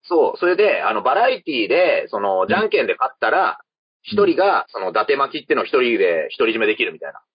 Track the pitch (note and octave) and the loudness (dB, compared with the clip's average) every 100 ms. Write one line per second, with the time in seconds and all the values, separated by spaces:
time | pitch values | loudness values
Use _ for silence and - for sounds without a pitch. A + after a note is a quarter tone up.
0 | - E3+ A#2+ - F3 F3+ G#3 F#3 - A3 | 0 2 2 0 -2 2 2 2 -2 -2
1 | B2+ F#3 B3 - - C3 G2 D3+ F3 A#2+ | 0 2 0 0 -6 -4 0 2 2 0
2 | - G#2 G2+ F#2+ F#2+ F3+ G#3+ G3+ A#2 F2+ | -2 -4 -2 0 0 0 0 0 -2 -2
3 | - - A2 D#3+ E3 - _ _ _ _ | -4 -2 0 0 0 -4 _ _ _ _
4 | - G#3 G3+ D#3 G3 C3 - G#2 F#2 G#2 | -4 0 2 4 2 0 -4 -8 -4 -2
5 | - C#3 C3+ D3+ - C#3 F#2+ C3+ B2 G#2+ | 0 0 -2 -4 -4 -2 0 0 2 2
6 | F#2 E2 D2+ - A2+ A2+ G#2+ G#2+ G2+ D#2+ | 2 2 -4 -2 -2 0 0 0 -4 -6
7 | D2 - _ | -16 -16 _